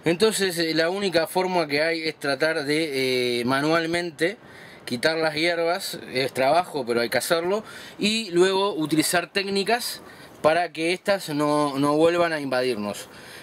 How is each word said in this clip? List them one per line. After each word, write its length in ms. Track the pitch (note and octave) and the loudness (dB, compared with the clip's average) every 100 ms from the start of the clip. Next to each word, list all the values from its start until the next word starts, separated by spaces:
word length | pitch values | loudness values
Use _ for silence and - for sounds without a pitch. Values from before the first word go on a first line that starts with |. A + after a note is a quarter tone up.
Entonces, 540 | D#3 E3+ A3 G3+ G3 E3+ | 0 2 2 2 -2 -2
eh, 160 | E3 | -2
la 160 | D#3+ E3 | 2 0
única 380 | F#3+ G3+ E3 D#3 | 0 0 0 0
forma 400 | F#3 F#3 F3+ D#3 | 0 0 0 0
que 160 | C#3+ | 0
hay 240 | D#3+ E3 D#3+ | 0 0 -4
es 80 | D3+ | -4
tratar 480 | D3 C3+ D#3 D#3+ | -4 0 0 0
de, 760 | C#3 D3+ D#3+ C3+ C3 B2+ B2 A#2+ | 0 0 0 -2 0 0 0 0
eh, 40 | A#2+ | 0
manualmente 920 | C3+ D3 E3 E3 E3+ F3 C#3+ E3 A3 - - - - - | 0 2 2 0 -2 -4 -2 -2 -2 -16 -20 -20 -18 -8
quitar 320 | B2 D#3 D#3+ | -2 0 0
las 160 | D#3+ | -2
hierbas. 640 | D3+ E3 E3+ E3+ F#3 - - - | 0 0 0 0 -2 -4 -10 -6
Es 180 | B2 C3+ | -4 -2
trabajo, 540 | - C3 D#3+ F3+ D3+ A#2 | 0 2 2 2 -6 -2
pero 160 | A#2 | 0
hay 80 | A#2 | 2
que 80 | B2+ | 0
hacerlo, 460 | - E3+ F3 G#3 A3 - - - | 0 0 0 -2 -4 -16 -18 -2
y 320 | G3 A3 A3 | 0 0 0
luego 460 | F3 F#3+ F#3+ G3+ D#3 | 4 4 4 0 0
utilizar 580 | D#3 D#3 D3+ F3 E3+ | 0 0 2 0 0
técnicas 720 | G3+ G3 G3 G3 A#3+ A3+ - - - - - | -4 -2 -2 0 0 -2 -10 -16 -20 -20 0
para 280 | D3+ E3 F3 | 2 2 0
que 220 | D#3 D#3+ | -2 -2
éstas 360 | F#3 - G3 E3 | -2 0 -2 -2
no, 500 | D3 D3 D3 D3 C3+ | 0 2 2 2 2
no 180 | C#3+ D3+ | 2 4
vuelvan 360 | E3 F3 E3+ | 4 4 0
a 60 | D#3+ | 0
invadirnos. 680 | C#3 B2+ B2+ A2+ G#2 G2+ - - - - | -2 0 0 -2 -4 -6 -12 -18 -20 -20